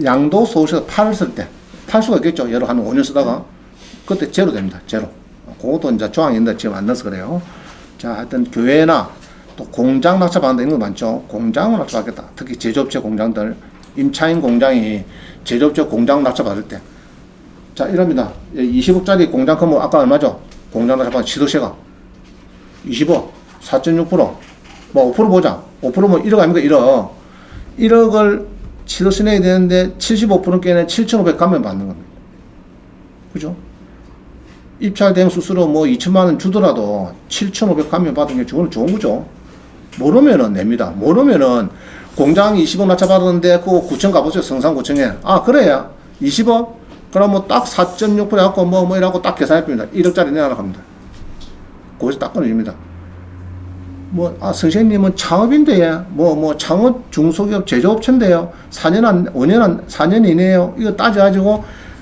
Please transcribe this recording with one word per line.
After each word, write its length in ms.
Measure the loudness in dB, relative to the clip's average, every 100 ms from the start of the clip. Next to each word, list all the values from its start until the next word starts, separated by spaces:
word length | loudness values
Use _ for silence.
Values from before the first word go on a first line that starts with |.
양도소득세도 840 | 0 0 2 2 2 0 0 -2 -2
팔을 280 | -2 0
쓸 200 | 0 -4
때, 120 | -6 -14 -16 -20 -20 -2
팔 160 | 0
수가 140 | 2 0
있겠죠. 340 | 0 -2 -4
예로 140 | -2 -2
한 120 | -2
오 120 | -2
년 100 | -2
쓰다가 400 | 0 -2 -2 -4 -10 -20 -20 -20 -20 -12
그때 260 | -6 -6 -4
제로 220 | -2 -2
됩니다. 280 | -2 -8 -10 -10
제로. 220 | -8 -8 -14 -20 -20 -20 -10
그것도 320 | -4 -4 -2
이제 180 | -2 -2
조항이 260 | -2 0 0
있는데 220 | 0 -2
지금 160 | -6
안 100 | -4 -4
넣어서 180 | -4
그래요. 360 | -6 -10 -8 -8 -10 -16 -20 -20 -20 -14
자, 160 | -10
하여튼 300 | -8 -6 -4 -4
교회나 580 | -2 2 4 4 2 -2 -12 -20 -20 -20 -18
또 80 | -10
공장 520 | -2 0 2 2 2
낙찰 240 | 0 0
받는다 200 | 0 0
이런 160 | -2 -2
거 60 |
많죠. 400 | -4 -6 -6 -6 -8
공장을 500 | -6 -4 -2 -2 -2
낙찰받겠다. 460 | -4 -6 -8 -12 -16 -16
특히 200 | -14 -8
제조업체 420 | -4 -2 -4 -6
공장들, 580 | -6 -4 -4 -4 -6 -10 -18 -20 -14 -4
임차인 440 | -4 -2 -2 0
공장이 640 | 0 2 2 0 -2 -6 -10 -18 -20 -16
제조업체 380 | -6 0 0 0
공장 380 | -2 0 0 0
낙찰 220 | 0 -2
받을 180 | -4 -6
때, 160 | -10 -16 -18 -20 -20 -20 -20 -20 -20 -20 -14
자, 120 | -8 -2
이럽니다. 460 | 0 0 0 -4 -8 -12
이십억짜리 720 | -4 -2 0 2 2 2 2 2
공장 280 | 2 0 2
크면 220 | 2 2
아까 200 | 2 2
얼마죠? 400 | 4 2 0 -4 -12 -20 -10
공장 260 | -4 0 0
낙찰 140 | -2
받은 140 | -4 -4
취득세가 480 | -2 -2 -2 -4 -10 -20 -20 -20 -20 -20 -20 -20 -20 -20 -16 -8
이십억, 460 | -2 0 0 -4 -18 -20 -20
사점육 500 | -4 -2 0 0 0
프로, 260 | 0 0 -4 -20 -20 -20 -20 -2
뭐 120 | 0
오프로 240 | 2 2 2
보자. 340 | 4 2 -2 -12 -8
오프로 280 | -4 2 2
뭐 100 | 2
일억 220 | 2 2
아닙니까? 240 | 4 2
일억. 520 | 4 4 4 2 0 -12 -20 -20 -20 -20 -14 0
일억을 720 | 4 6 6 4 2 0 -4 -16 -18 -16 -10
취득세 360 | -2 0 2
내야 180 | 2 2
되는데 540 | 4 4 4 2 0 -4
칠십오 440 | -2 0 2 2
프로 180 | 2 0
께는 280 | 2 2 0
칠천오백 480 | -2 0 2 2 2
감면 240 | 2 0
받는 240 | -2 -6 -10
겁니다. 220 | -12 -18 -20 -20 -20 -20 -20 -20 -20 -20 -20 -20 -20 -16
그죠? 220 | -10 -10 -12 -16 -20 -20 -20 -20 -20 -20 -20 -20 -20 -20 -6
입찰 340 | -4 0 2
대행 140 | 4 2
수수료 380 | 0 -2 0 2
뭐 180 | 2 2
이천만 400 | 0 0 2 2
원 120 | 2
주더라도 720 | 0 2 2 0 -2 -4 -6 -12 -12
칠천오백 600 | -6 -6 -2 0 0 -2
감면 260 | -2 -2
받은 220 | -2 -2 -4
게 100 | -4
좋은, 220 | -4 -4
좋은 220 | -2 -2
거죠. 360 | -2 -2 -4 -8 -18 -20 -20 -20 -20 -18 -4
모르면은 560 | 2 6 6 4 2
냅니다. 360 | 0 -2 -2 -4 -2
모르면은 720 | 2 4 4 4 4 2 -2 -8 -20 -20 -8 0
공장 400 | 2 4 4 2
이십억 320 | 0 0 0
낙찰 180 | 2 4
받았는데 520 | 4 2 2 2 2
그 160 | 2 0
구청 280 | 0 -2 0
가보세요. 320 | 2 0 -2
성산구청에. 680 | -4 -2 0 -2 -2 -2 -2 -2
"아, 200 | 0 0
그래요? 500 | 4 4 4 2 -4 -16 -20 -6
이십억?" 560 | -2 0 2 0 -2 -12 -20 -20 -4
그러면 340 | 0 2 0 0
딱 180 | -2 0
사점육 640 | -2 -2 -2 0 0 0
프로 120 | 2
해갖고 220 | 2 2
뭐, 200 | 0 2
뭐 120 | 0 0
이라고 260 | 0 -2
딱 140 | -4 -2
계산해봅니다. 500 | 2 2 0 -4 -4
일억짜리 400 | 0 0 2 0
내놔라 260 | 0 -2 -4
합니다. 220 | -8 -12 -16 -20 -20 -18 -16 -16 -18 -18 -20 -20 -20 -6
거기서 180 | -6 -4
딱 140 | -6
끊어집니다. 420 | -4 -2 -2 -4 -10 -18 -20 -20 -20 -20 -18 -16 -16 -16 -16 -18 -18 -8
뭐, 240 | -4 -4 -4
"아, 120 | -6
선생님은 600 | -2 0 2 2 2 0 0
창업인데, 880 | 0 2 4 4 4 4 2 0 -6
뭐, 240 | 0 2
뭐, 220 | 2 -2 -2
창업 560 | -2 2 2 0 -4
중소기업 540 | 0 0 0 -2 -2 -2
제조업체인데요. 840 | 0 2 2 2 2 4 2 0 -12 -18
사 180 | -4 0
년 140 | 2
안, 240 | 4 2 0
오 100 | 0
년 160 | 2 4
안, 200 | 4 0 -6
사 200 | -2 2
년 180 | 4
이내에요." 500 | 4 4 4 2 0 -2
이거 160 | -4 0
따져가지고 640 | 0 4 2 4 2 0 -4 -16 -20 -20